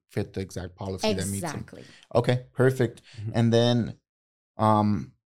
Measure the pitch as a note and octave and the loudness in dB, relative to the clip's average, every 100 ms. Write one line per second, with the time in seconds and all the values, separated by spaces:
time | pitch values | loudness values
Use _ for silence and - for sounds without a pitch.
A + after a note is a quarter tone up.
0 | _ - G2+ - F#2+ - F2+ - G2 F#2+ | _ -8 -6 -8 -10 -10 -14 -12 -10 -4
1 | A2 F#2 F#2+ G2+ D#3+ C#3+ - - - - | -4 -4 -4 -6 -8 -10 -14 -18 -20 -20
2 | - - A#2+ B2 - - B2+ C3 A#2 - | -4 -2 0 -2 -2 2 2 4 -2 -4
3 | _ - G#2 A#2 A#2 A#2 A#2+ A#2+ G2+ - | _ -14 -6 0 4 4 4 0 -2 -8
4 | _ _ _ _ _ - G#2+ G#2+ G#2+ G#2 | _ _ _ _ _ 0 2 4 2 0
5 | - _ | -6 _